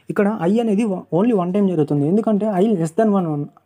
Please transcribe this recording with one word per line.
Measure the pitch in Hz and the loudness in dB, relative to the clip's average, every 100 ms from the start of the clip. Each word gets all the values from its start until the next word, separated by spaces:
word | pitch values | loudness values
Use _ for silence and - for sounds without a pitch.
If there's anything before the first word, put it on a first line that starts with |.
| - | -8
ఇక్కడ | 170 202 220 170 | -2 -2 0 0
I | 220 | 0
అనేది | 226 202 226 185 | 0 0 -2 -4
o-, | - 160 | -4 0
only | 233 208 | 2 0
one | 175 208 | 0 0
time | 196 | 0
జరుగుతుంది, | 165 147 147 143 | 0 0 0 0
ఎందుకంటే | 208 226 202 220 180 | 0 0 0 0 0
I | 220 190 | 2 0
less | 165 - | -2 0
than | 220 196 | 2 2
one, | 170 | 0
one, | 147 147 - | -4 -6 -10